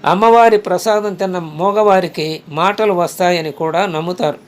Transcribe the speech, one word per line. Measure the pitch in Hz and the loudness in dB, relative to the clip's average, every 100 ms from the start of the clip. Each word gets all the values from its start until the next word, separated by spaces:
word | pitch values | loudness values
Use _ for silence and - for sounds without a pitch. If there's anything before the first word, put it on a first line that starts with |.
అమ్మవారి | 139 185 226 233 233 208 | 0 2 4 6 6 4
ప్రసాదం | 208 180 226 214 208 | 0 -4 0 -2 -2
తిన్న | 180 190 180 | -6 -6 -6
మగవారికి | 160 151 190 202 214 190 180 - 156 160 - | -8 -4 -2 2 4 4 2 -6 -6 -8 -8
మాటలు | 147 185 208 220 | -2 -2 0 0
వస్తాయని | 180 170 - 180 175 160 | 0 -2 -2 0 0 -4
కూడా | 143 160 160 196 | -6 -4 -2 -2
నమ్ముతారు. | 156 170 180 151 143 | -4 -6 -4 -4 -6